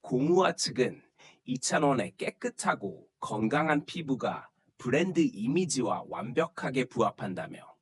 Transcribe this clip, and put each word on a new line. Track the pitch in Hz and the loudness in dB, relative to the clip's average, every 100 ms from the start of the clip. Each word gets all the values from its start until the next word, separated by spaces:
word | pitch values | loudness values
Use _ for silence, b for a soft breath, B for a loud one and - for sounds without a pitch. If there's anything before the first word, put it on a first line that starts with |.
공후아 | - 127 147 180 185 | 0 0 4 6 4
측은 | - - - 120 - _ _ b b | 2 -4 0 0 0 _ _ b b
이찬원의 | - 131 - 160 151 131 98 - | -6 -4 0 2 4 2 0 -4
깨끗하고 | - - 240 - 202 - 196 - - _ | -6 -4 -8 -2 -2 -2 -4 -10 -18 _
건강한 | - 107 110 - 165 147 | -8 -2 2 2 2 2
피부가 | - 180 156 127 - 87 - _ _ _ | 0 -8 -4 -2 -2 -6 -10 _ _ _
브랜드 | 123 147 185 175 | 0 2 2 2
이미지와 | 151 95 110 160 180 127 110 95 - | 2 2 0 2 2 0 0 -2 -6
완벽하게 | - - - 139 - 127 127 | -8 -4 -2 -2 -2 -4 -2
부합한다며 | 127 123 113 - 104 90 76 - - - | -2 0 0 0 -8 -8 -10 -12 -18 -20